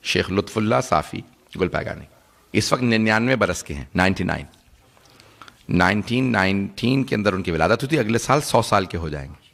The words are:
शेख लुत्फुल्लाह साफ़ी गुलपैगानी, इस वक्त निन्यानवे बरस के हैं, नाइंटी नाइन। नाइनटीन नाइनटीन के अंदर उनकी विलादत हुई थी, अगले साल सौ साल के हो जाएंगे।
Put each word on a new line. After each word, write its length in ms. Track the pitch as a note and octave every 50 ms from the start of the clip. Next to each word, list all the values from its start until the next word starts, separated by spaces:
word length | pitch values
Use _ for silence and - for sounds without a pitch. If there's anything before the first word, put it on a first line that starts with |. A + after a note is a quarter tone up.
| -
शेख 260 | - - F2+ F#2 -
लुत्फुल्लाह 520 | F#2 G2 G2 - - A2 G#2+ G#2+ A#2+ B2+
साफ़ी 420 | B2+ - - D#2+ D#2 - - - - - _ _ _ _ -
गुलपैगानी, 500 | - F#2 F2 - D#2 D#2 - - - D2 - _ _ _ _ _ _ _ _ -
इस 200 | - G#2+ - -
वक्त 100 | B2+ B2
निन्यानवे 520 | A#2+ A2+ A2 A2 A2 G#2+ A2 A#2 B2+ C3
बरस 260 | A#2 G#2+ F2 F2+ -
के 120 | - - D2+
हैं, 160 | C#2+ C2 - -
नाइंटी 280 | F2+ F2+ F#2+ G2 - F2+
नाइन। 220 | F#2 D#2+ D2+ D2 - - _ _ _ _ _ _ _ _ _ _ - - - - - - - - - _ _ - -
नाइनटीन 560 | - F2+ F2+ F#2 G2+ G#2+ G2 - A#2 B2 C3
नाइनटीन 800 | B2+ A#2 G#2 F#2+ F#2+ F#2+ G2 G2 G2 - - - A#2 C3 C3+ C3
के 120 | - C3+
अंदर 180 | A2+ G2+ G#2 F#2
उनकी 180 | F#2 F#2 F2+
विलादत 320 | E2 D#2+ E2 F2 A2 A#2+ -
हुई 60 | C3+
थी, 60 | D#3+
अगले 200 | D3+ A2+ G#2 A2+
साल 240 | A#2 - - C3 D3+
सौ 200 | D3 - - A#2
साल 240 | A2+ - - G2+ F#2+
के 120 | - -
हो 120 | E2+ D#2+ D#2+
जाएंगे। 380 | D2 C#2+ C#2 D2 D2+ - _ -